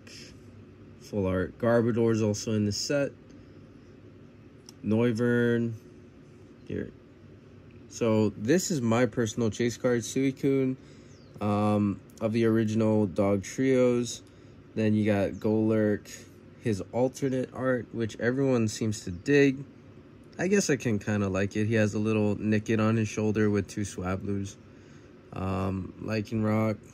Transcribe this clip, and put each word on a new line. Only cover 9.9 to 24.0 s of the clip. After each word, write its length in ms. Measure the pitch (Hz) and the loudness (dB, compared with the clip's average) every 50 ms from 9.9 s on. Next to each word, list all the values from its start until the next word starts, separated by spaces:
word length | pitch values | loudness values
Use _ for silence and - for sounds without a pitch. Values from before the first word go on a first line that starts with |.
| 123 120 | 0 0
Suicune, 720 | 110 - - 135 135 139 135 - - 139 135 135 131 131 131 - - - - - - - - - - - - - | -2 -4 -2 0 0 0 -2 0 0 0 2 2 0 0 -2 -6 -10 -20 -20 -20 -20 -20 -20 -20 -20 -20 -12 -6
um, 580 | 104 107 104 104 104 107 104 104 104 101 98 - - - - - | -2 -2 0 2 2 2 2 2 2 0 -2 -4 -8 -18 -12 -4
of 120 | 117 110 110 | -4 -2 0
the 120 | 117 113 | 2 2
original 640 | 113 110 113 113 107 110 113 110 110 110 107 107 95 | 4 4 2 2 2 0 2 2 2 2 2 2 0
Dog 360 | 85 - 101 98 104 101 92 | 0 0 2 2 2 0 -2
Trios. 800 | - - - 131 135 131 127 127 123 123 120 120 117 - - - - - - - - - - - - - | -6 -4 -2 0 2 4 4 4 4 4 2 -2 -4 -8 -12 -16 -20 -20 -20 -20 -20 -20 -20 -20 -10 -4
Then 180 | 113 110 107 107 | 0 2 2 2
you 120 | 107 104 | 2 2
got 260 | 107 104 101 98 80 76 98 | 2 2 2 0 0 -2 -2
Golurk, 680 | - 110 107 110 110 110 113 110 107 104 104 101 - - - - - - - - - - - - | -2 0 2 2 2 2 2 2 2 2 2 0 -4 -12 -18 -18 -20 -20 -20 -20 -20 -20 -20 -8
his 220 | - 123 107 92 - - | -4 -4 -2 -2 -4 -6
alternate 580 | - 117 127 131 - - 139 135 127 131 127 - - | -2 -2 -2 -2 -2 -4 -4 -2 -2 -2 -4 -6 -6
art, 340 | - 127 131 127 123 107 - - | -4 -2 -2 -2 -2 -4 -6 -6
which 220 | 113 117 107 - - | -6 -6 -6 -6 -2
everyone 480 | - 120 123 135 139 135 131 120 113 107 | -2 -2 0 2 2 2 2 2 2 0
seems 360 | - - 120 110 104 - - | -2 -2 -2 -2 -4 -4 -6
to 60 | - | -10
dig. 520 | 90 87 - - 143 143 139 143 131 139 139 - - - - - - - - - - - - - - - | -10 -8 0 4 6 6 6 6 4 0 -8 -14 -18 -20 -20 -20 -20 -20 -20 -20 -20 -20 -20 -20 -8 -4
I 100 | 160 185 | 0 2
guess 220 | 208 202 185 - | 2 2 2 2
I 60 | 147 | 0
can 240 | 110 - 123 110 101 | 0 0 -2 -2 -2
kinda 300 | - - 107 104 101 95 | -2 -2 0 0 0 0
like 260 | 92 95 101 101 - | 0 -2 -2 -2 -2
it. 100 | 107 107 | -2 -2
He 80 | 104 117 | 0 2
has 180 | 110 107 104 101 | 2 2 2 0
a 60 | 110 | 0
little 360 | 107 110 110 107 104 104 101 | -2 0 0 2 2 0 0
Nickit 440 | - - 107 107 107 107 - 113 110 | -2 -2 0 0 0 0 0 0 2
on 180 | 107 107 110 113 | 2 2 2 2
his 100 | 110 107 | 0 -2
shoulder 420 | - 110 107 107 104 110 107 104 | -2 -2 -2 0 2 2 2 2
with 180 | 104 101 95 - | 2 0 -2 -2
two 140 | - 107 | -4 -6
Swablu's. 760 | 104 98 - - | -6 -6 -6 -6